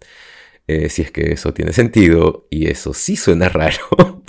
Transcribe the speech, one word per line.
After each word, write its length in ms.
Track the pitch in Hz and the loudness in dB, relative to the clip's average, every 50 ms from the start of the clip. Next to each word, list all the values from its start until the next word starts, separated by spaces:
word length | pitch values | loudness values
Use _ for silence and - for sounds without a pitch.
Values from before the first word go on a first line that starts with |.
| _ _ _ - - - - - - _ _ _ _ - | _ _ _ -20 -20 -20 -20 -20 -20 _ _ _ _ -4
Eh, 220 | 78 78 78 80 | -4 -2 -2 -2
si 140 | - - 80 | -4 -4 -6
es 80 | - | -6
que 220 | - - 78 78 76 | -4 -4 -4 -2 -4
eso 200 | 76 - 80 76 | -4 -4 -6 -6
tiene 200 | - 78 78 82 | -4 -6 -2 0
sentido, 720 | - 117 117 - 113 98 85 82 82 82 80 78 - _ _ | 0 0 2 4 4 6 6 6 4 4 2 0 -2 _ _
y 180 | - 80 78 78 | -6 -4 -2 -2
eso 260 | 78 - - - 73 | -4 -4 -8 -10 -8
sí 200 | - - - - | -8 -6 -6 -6
suena 340 | - - - 87 82 90 90 | -2 0 0 2 2 2 0
<laughs> 0 | |
raro, 720 | 90 82 78 80 73 - - - - - 180 185 - - - | 0 0 0 -2 -2 -4 -4 0 2 2 2 2 0 -6 -14